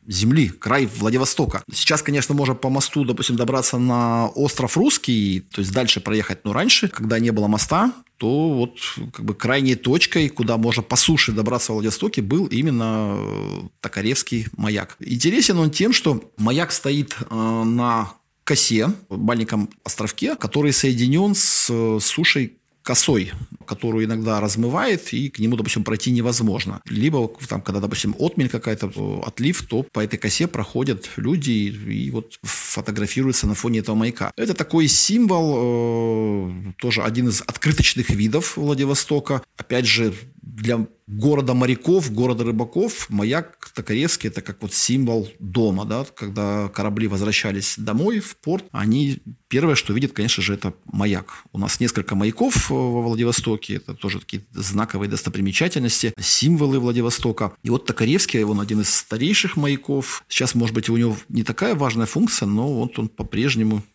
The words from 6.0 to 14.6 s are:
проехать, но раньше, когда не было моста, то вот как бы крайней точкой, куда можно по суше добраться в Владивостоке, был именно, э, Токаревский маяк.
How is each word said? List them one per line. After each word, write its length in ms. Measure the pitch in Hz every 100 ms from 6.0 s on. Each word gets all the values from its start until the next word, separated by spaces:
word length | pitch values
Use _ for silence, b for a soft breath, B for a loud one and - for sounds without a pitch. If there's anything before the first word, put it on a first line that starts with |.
проехать, 440 | 98 107 104 95
но 80 | 104
раньше, 360 | 107 196 - 190
когда 300 | - 113 113
не 120 | 117
было 160 | 107 104
моста, 460 | 107 - 160 233 247 _ _
то 340 | 110 139 160
вот 280 | 135 120 - - - 113
как 120 | -
бы 100 | 107
крайней 420 | 101 113 135 135 127
точкой, 520 | 123 151 - 175 151
куда 280 | - 117 113
можно 240 | 113 120
по 140 | - 123
суше 360 | - 156 -
добраться 400 | 107 110 123 -
в 40 | 110
Владивостоке, 440 | 107 101 - 214
был 260 | 101 151 185
именно, 680 | 110 151 123 113 110 104 101
э, 440 | 101 101 101 95 90 _
Токаревский 680 | - - 104 131 - 120 107
маяк. 400 | -